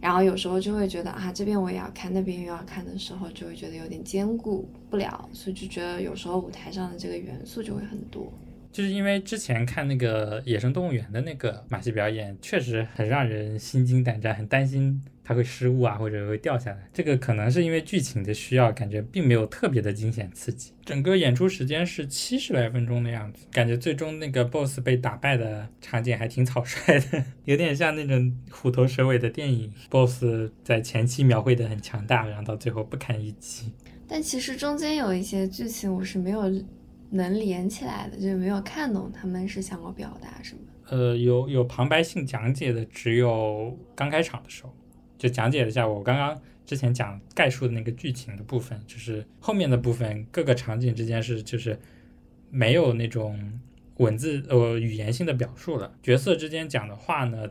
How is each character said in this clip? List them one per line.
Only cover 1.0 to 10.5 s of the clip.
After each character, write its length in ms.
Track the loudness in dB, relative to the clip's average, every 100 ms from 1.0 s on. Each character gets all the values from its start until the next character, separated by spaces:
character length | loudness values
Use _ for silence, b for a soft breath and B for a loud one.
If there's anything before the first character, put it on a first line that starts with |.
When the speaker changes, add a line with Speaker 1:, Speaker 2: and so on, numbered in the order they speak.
Speaker 1:
得， 60 | -6
啊， 180 | -6 -6
这 100 | -4
边 180 | 0 2
我 80 | 0
也 60 | -2
要 160 | -6
看， 220 | -10 -4
那 80 | -2
边 180 | 0 -4
又 80 | -6
要 160 | -8
看 220 | -10 -12 -10
的 120 | -10
时 140 | -10
候， 180 | -10 -10
就 140 | -10 -12
会 80 |
觉 160 | -12 -12
得 60 | -12
有 100 | -12
点 160 | -12
兼 360 | -6 -2 0 -2
顾 280 | -2 -4 -6 -14 -4
不 60 | -2
了， 320 | -2 -6 -12
所 180 | -12 -8
以 20 |
就 140 | -8 -8
觉 140 | -8
得 200 | -6 -6
有 140 | -6 -6
时 100 | -4
候 140 | -4
舞 100 | -4
台 220 | -12 -12
上 180 | -8 -8
的 80 | -8
这 120 | -8
个 80 | -8
元 200 | -8 -12 -12
素 160 | -10
就 140 | -6 -6
会 80 |
很 160 | -8 -10
多。 280 | -12 -12 -12 -14 -18 -20 -16
Speaker 2:
就 100 | -4
是 100 | -2
因 120 | 0
为 160 | 2 0
之 180 | 0 -8
前 280 | 0 0 0
看 200 | -2 0
那 100 | 2
个 440 | 2 2 0 -4
野 120 | -2